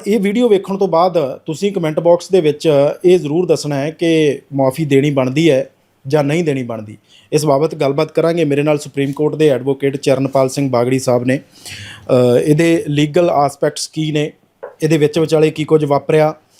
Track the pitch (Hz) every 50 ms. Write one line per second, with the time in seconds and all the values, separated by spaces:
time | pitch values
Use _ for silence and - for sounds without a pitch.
0 | 220 202 202 233 190 202 208 240 247 240 208 185 190 - 196 196 202 185 160 160
1 | 175 190 170 175 143 127 143 - _ - 156 - 190 202 190 190 170 156 156 170
2 | 160 170 175 175 - - 185 190 151 151 147 151 - 165 147 139 139 147 - -
3 | - 180 180 180 151 143 147 170 180 160 160 - - 147 143 139 139 156 160 -
4 | 175 165 165 160 156 147 131 - - _ 143 139 135 131 131 - 160 143 139 135
5 | 139 151 143 135 131 127 127 147 165 160 135 131 135 - _ _ _ _ _ _
6 | _ 139 143 151 143 139 147 170 180 156 139 135 127 117 117 110 107 104 104 -
7 | _ _ _ - _ _ - 151 143 156 139 135 156 160 170 151 151 135 139 147
8 | 156 151 - - 156 165 170 175 165 147 139 139 143 151 151 147 - 143 - 143
9 | 139 139 143 - 151 151 143 151 156 151 135 123 127 139 139 135 139 139 135 135
10 | - 147 131 127 135 135 - 135 135 131 - 143 143 131 127 120 120 123 135 131
11 | 131 131 120 123 123 - 160 185 - _ _ - - - - - - - - -
12 | - - 127 127 123 123 120 123 - 160 147 151 170 170 165 170 - - 147 143
13 | 151 147 147 170 175 170 - 139 143 143 - - 170 147 - - - - - 156
14 | 156 156 147 151 147 156 - _ _ _ _ _ - - - _ 160 151 160 151
15 | 147 147 147 170 160 143 160 156 156 156 151 - 151 139 160 156 147 151 190 175
16 | 175 - 156 156 151 151 156 - _ _ _ _